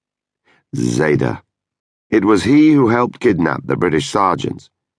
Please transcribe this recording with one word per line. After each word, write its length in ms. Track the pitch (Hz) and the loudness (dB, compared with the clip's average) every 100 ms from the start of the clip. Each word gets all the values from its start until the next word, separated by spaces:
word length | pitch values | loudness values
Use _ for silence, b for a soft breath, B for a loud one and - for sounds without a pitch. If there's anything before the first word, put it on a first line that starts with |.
| _ _ _ _ _ _ _ - | _ _ _ _ _ _ _ -6
Zeder. 680 | 60 60 78 71 64 55 _ _ _ _ _ _ - | -4 -2 0 0 -2 -6 _ _ _ _ _ _ -4
It 140 | 107 | -2
was 220 | 98 104 95 | 2 0 2
he 260 | 147 156 | 4 4
who 160 | 147 120 | 4 2
helped 320 | 120 120 - | 0 -2 -2
kidnap 420 | 123 95 80 65 - | -2 0 0 -4 -6
the 100 | 65 | -2
British 340 | 87 78 71 | 0 -2 -2
sergeants. 600 | 104 95 78 64 - - _ _ | -2 0 0 -4 -10 -16 _ _